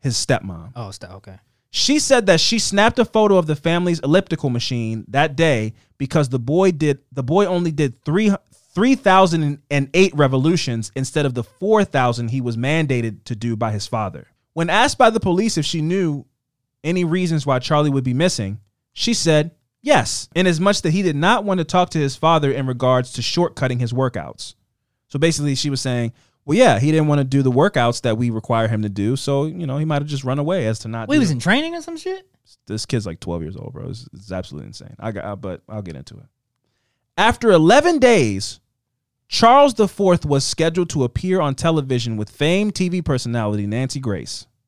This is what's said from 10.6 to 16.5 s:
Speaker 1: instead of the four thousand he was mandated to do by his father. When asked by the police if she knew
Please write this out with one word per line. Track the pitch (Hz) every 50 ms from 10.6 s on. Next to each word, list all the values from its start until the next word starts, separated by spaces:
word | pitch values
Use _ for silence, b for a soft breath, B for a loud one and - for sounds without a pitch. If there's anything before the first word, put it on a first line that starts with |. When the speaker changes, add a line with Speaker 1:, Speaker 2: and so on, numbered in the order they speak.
| - 139 120 113 110 - -
Speaker 1:
instead | 131 131 - - 156 143
of | 135 120
the | 123 113
four | - _ - 185 208 220 214 196
thousand | - - 139 127 123 117 117 120 113
he | 120 135
was | 123 123 113
mandated | 113 123 135 156 165 156 135 131 123 117 113 101 - -
to | - 123
do | 104 117 120 117
by | 107 117 110 107
his | 98 -
father. | - - 110 107 95 76 67 - _ _ _ _ _ -
When | 160 170 170
asked | 170 208 247 285 -
by | - 254 226
the | 226 226
police | - 190 175 185 220 226 - 160
if | 143
she | - - 165 151
knew | 160 180 196 185 160 143 143 - _ _ _ _ _